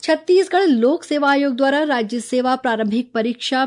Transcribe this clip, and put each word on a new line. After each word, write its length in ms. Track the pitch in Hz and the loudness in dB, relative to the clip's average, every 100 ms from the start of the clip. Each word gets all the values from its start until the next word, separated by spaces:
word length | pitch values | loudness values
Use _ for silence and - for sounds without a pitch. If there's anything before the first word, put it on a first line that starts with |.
छत्तीसगढ़ 640 | - 311 320 370 370 359 381 | -4 -2 2 2 4 2 2
लोक 360 | 233 240 339 | 4 2 0
सेवा 260 | - 294 277 | -2 -2 2
आयोग 260 | 277 285 240 | 2 0 0
द्वारा 260 | 269 285 | 0 0
राज्य 360 | 302 247 214 240 | 0 -2 -4 -6
सेवा 340 | - 254 254 262 | -4 -2 -2 -2
प्रारंभिक 540 | 254 220 214 226 247 | -2 -2 -2 -2 -4
परीक्षा 520 | 226 233 240 - 262 | -4 -4 -4 -4 -4